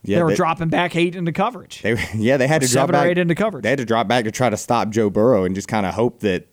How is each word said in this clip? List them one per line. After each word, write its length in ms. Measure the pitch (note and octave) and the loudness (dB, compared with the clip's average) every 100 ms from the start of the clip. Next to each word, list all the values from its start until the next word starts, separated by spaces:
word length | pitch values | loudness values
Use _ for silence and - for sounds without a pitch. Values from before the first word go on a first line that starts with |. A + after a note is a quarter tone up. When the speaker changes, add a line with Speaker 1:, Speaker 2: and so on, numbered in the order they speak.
Speaker 1:
Yeah, 140 | - G2+ | 0 0
Speaker 2:
They 60 | |
were 60 | E3 | 2
Speaker 1:
they 60 | - | 0
Speaker 2:
dropping 340 | E3 E3 E3 | 0 -2 -2
back 260 | E3 F3 E3 | -2 -2 0
eight 200 | F3 F3+ | -2 -2
into 180 | E3+ | -6
coverage. 480 | D#3 G#3 B3+ - - | -2 -4 -4 -18 -8
Speaker 1:
They, 160 | G2+ A2+ - | -4 -2 -4
<laughs> 80 | A2 | -2
yeah, 220 | A2 C#3 | 0 2
they 100 | D#3 | 2
had 160 | D#3 | 2
Speaker 2:
Or 40 | C3 | 2
Speaker 1:
to 40 | |
drop 120 | B2+ | 0
Speaker 2:
seven 120 | C3+ C#3+ | 2 2
or 40 | |
Speaker 1:
back. 80 | D#3+ | 2
Speaker 2:
eight 80 | F3 | 0
into 180 | F3 D#3 | 0 0
coverage. 280 | G#3+ E3 | -2 -2
Speaker 1:
They 80 | G#2+ | -2
had 80 | C#3 | -2
to 60 | A2+ | 0
drop 220 | A2+ G#2 | 0 2
back 160 | B2 A2 | 0 0
to 60 | |
try 180 | - B2 | 0 0
to 60 | G#2+ | 0
stop 340 | - A#2 G#2 | 0 0 0
Joe 200 | A2 G#2+ | 0 2
Burrow 340 | G2+ A2+ A2+ | 4 4 4
and 100 | F#2 F#2+ | 2 -2
just 120 | - | -2
kinda 240 | A2 F#2+ | -2 -2
hope 280 | E2+ A#2+ - | 0 -2 0
that 260 | G#2+ F2+ - | -2 -2 -6